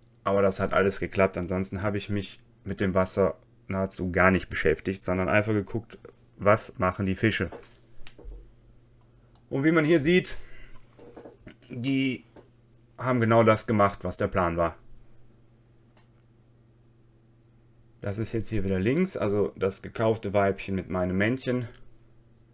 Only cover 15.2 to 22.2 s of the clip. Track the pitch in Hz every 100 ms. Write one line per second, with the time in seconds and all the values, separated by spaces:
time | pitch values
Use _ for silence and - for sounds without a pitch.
15.2 | - - _ _ _ _ _ _ _ _
16.2 | _ _ _ _ _ _ _ _ _ _
17.2 | _ _ _ _ _ _ _ _ - 101
18.2 | 110 113 107 110 95 95 98 143 185 -
19.2 | 104 104 95 - 98 - 92 - 113 110
20.2 | 101 101 98 98 - 95 - 92 90 92
21.2 | 107 131 131 123 117 - - - - _